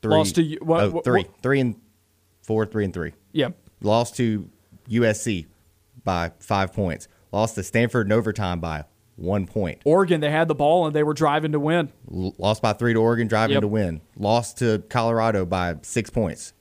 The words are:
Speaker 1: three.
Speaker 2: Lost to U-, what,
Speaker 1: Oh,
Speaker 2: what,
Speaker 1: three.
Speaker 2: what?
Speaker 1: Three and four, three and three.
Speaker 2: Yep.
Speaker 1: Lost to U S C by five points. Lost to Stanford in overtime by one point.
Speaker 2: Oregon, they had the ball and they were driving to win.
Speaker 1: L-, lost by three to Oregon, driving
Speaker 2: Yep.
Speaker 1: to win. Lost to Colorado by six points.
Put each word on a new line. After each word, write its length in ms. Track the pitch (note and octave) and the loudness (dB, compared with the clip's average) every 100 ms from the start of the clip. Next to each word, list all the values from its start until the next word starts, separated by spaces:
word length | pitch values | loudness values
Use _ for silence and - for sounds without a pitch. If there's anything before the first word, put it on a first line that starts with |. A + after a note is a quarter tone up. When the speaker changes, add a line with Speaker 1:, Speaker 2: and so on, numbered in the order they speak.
Speaker 1:
three. 80 | G#3+ | 4
Speaker 2:
Lost 220 | D#3 G#2 F3 | 2 4 2
to 80 | |
U-, 160 | E3 D#3 | 0 -2
what, 220 | D#3+ E3+ | 0 2
Speaker 1:
Oh, 60 | G2+ | 2
Speaker 2:
what, 120 | E3 | 0
Speaker 1:
three. 200 | - A#2+ | 2 2
Speaker 2:
what? 180 | F2 - | 0 -6
Speaker 1:
Three 180 | B2 C#3 | 0 2
and 220 | B2+ G#2+ _ _ _ _ _ _ | 2 -2 _ _ _ _ _ _
four, 240 | - A2 G#2+ | -4 -2 0
three 180 | A2 G2+ | 0 -2
and 80 | |
three. 200 | F2+ D#2 - _ | -4 -8 -10 _
Speaker 2:
Yep. 260 | D#3 B2+ F3+ _ _ | -2 -2 -4 _ _
Speaker 1:
Lost 340 | G2+ A2 A#2+ - | 0 0 0 -2
to 300 | A#2+ G#2+ - _ _ - - | -2 -2 -6 _ _ -20 -6
U 160 | A#2 A#2 | 0 2
S 180 | G#2 | 0
C 240 | - G2 D2+ _ _ _ _ B2 | -2 -6 -6 _ _ _ _ -10
by 280 | - F2+ E2+ - | -4 -2 -2 -8
five 340 | - G2+ F#2+ | -4 -2 -2
points. 340 | - F#2+ D#2+ - _ _ | -2 -4 -4 -10 _ _
Lost 240 | G2+ A2+ - | -2 -2 -4
to 80 | |
Stanford 420 | F#2 A2+ A#2 B2 G2+ | -4 0 0 0 2
in 60 | |
overtime 480 | G#2+ A2 G#2+ G2 F2 | 0 0 -4 -4 -4
by 240 | E2 D#2 D2+ _ _ - | -4 -8 -10 _ _ -10
one 320 | F2 G2+ F#2 | -4 -2 -2
point. 340 | - F#2 - - | -4 -4 -4 2
Speaker 2:
Oregon, 360 | E3+ F#3 E3+ | 4 4 2
they 80 | D3 | 0
had 180 | D3+ E3 | 0 0
the 60 | |
ball 320 | C#3+ D3 F3 D#3+ | 0 2 2 2
and 100 | D3+ | 0
they 60 | |
were 140 | D3+ D3 | 0 2
driving 380 | D#3 D3 D#3 | 2 2 0
to 60 | D3+ | -2
win. 320 | D3 E3+ D3+ - - | 0 0 -2 -8 -12
Speaker 1:
L-, 220 | F2+ F#2 - | -6 -6 -2
lost 240 | F#2+ G#2+ | 0 0
by 120 | A2+ | 0
three 200 | G#2 A#2+ | 0 0
to 60 | A2+ | 2
Oregon, 280 | A2+ A#2 A2+ | 2 2 0
driving 280 | G#2+ A2 C#3 | 0 2 2
Speaker 2:
Yep. 60 | |
Speaker 1:
to 60 | G#2 | 0
win. 340 | G#2+ F#2+ D#2 - - | 0 -2 -4 -12 -6
Lost 440 | G2+ A#2 A2+ - | 0 0 0 -2
to 240 | A#2+ G#2+ - | 0 0 -2
Colorado 580 | B2+ A2+ A2+ A2+ G#2 F#2 | -2 0 0 0 0 0
by 300 | F#2 F2 D#2+ | -2 -2 -4
six 300 | - - A2 | -6 -4 -4
points. 420 | - G2 - - _ | -2 -4 -4 -16 _